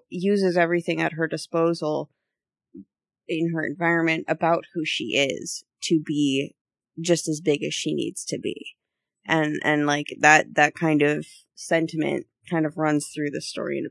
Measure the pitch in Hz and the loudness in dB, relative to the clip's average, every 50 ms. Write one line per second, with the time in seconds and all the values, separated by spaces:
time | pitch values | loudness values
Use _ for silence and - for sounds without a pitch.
0 | - _ - 185 175 202 208 202 190 185 170 180 170 165 175 175 170 - 165 160 | -8 _ -8 -4 0 2 2 2 2 2 4 4 2 4 2 0 0 0 -2 0
1 | 165 160 160 156 165 156 - 160 - - - 165 165 170 170 165 160 151 151 143 | 0 -2 0 -2 -2 -2 -2 -6 -6 -4 0 2 2 2 0 0 -2 -2 -2 -2
2 | 151 - _ _ _ _ _ _ _ _ _ _ _ _ - - 196 - _ _ | -4 -6 _ _ _ _ _ _ _ _ _ _ _ _ -20 -20 -20 -20 _ _
3 | _ _ _ _ _ - 170 160 165 170 165 160 156 - 143 165 170 170 170 165 | _ _ _ _ _ -6 -2 -2 0 0 0 -2 -2 -4 -4 -2 0 2 2 2
4 | 165 165 160 160 - - 160 - - 160 170 165 - - - 170 156 - - - | 2 2 0 0 -2 -4 -2 0 2 2 2 0 -2 -4 -6 -6 -4 -4 -4 -4
5 | - 117 - 135 139 135 95 - - 170 - - - _ _ _ - - 165 156 | -4 -2 0 0 0 0 -2 -4 -8 -10 -10 -12 -12 _ _ _ -2 0 0 0
6 | 151 - 151 147 147 139 135 135 143 170 - _ _ _ _ _ _ _ _ - | 2 0 0 0 2 2 2 0 -2 -4 -8 _ _ _ _ _ _ _ _ -6
7 | 165 170 170 160 - 165 156 151 170 156 143 143 151 147 156 - - 151 156 143 | 0 2 2 2 2 -2 -6 -2 0 0 0 0 -2 -4 -6 -4 -4 -4 -2 -2
8 | - - 190 - - - - - - - - - - - - _ _ _ _ _ | -4 -4 -6 -8 -8 -8 -8 -6 -6 -6 -8 -8 -12 -16 -20 _ _ _ _ _
9 | _ _ _ _ _ - 160 160 156 151 151 - - 147 151 147 147 147 143 147 | _ _ _ _ _ 0 0 2 2 0 -2 -2 0 2 2 2 2 2 0 0
10 | 151 - - - - 151 156 156 - - - - 147 147 - - 170 160 156 147 | -2 -6 -4 2 6 6 6 6 4 2 2 2 2 2 2 0 0 2 4 4
11 | 143 147 147 151 160 - - - _ _ _ - - - 175 165 160 165 - 156 | 4 2 2 0 -4 -8 -14 -20 _ _ _ -18 -4 -2 0 0 0 -2 -2 -2
12 | 147 143 143 139 - - _ _ _ - 175 165 156 151 139 151 156 151 151 147 | -2 -2 -2 -4 -6 -8 _ _ _ -4 -2 0 0 0 -2 0 0 2 2 0
13 | - - - 156 151 143 135 - 160 - - 165 151 143 143 139 160 - | 0 -4 -6 -6 -6 -6 -6 -6 -8 -8 -8 -6 -6 -4 -4 -6 -6 -6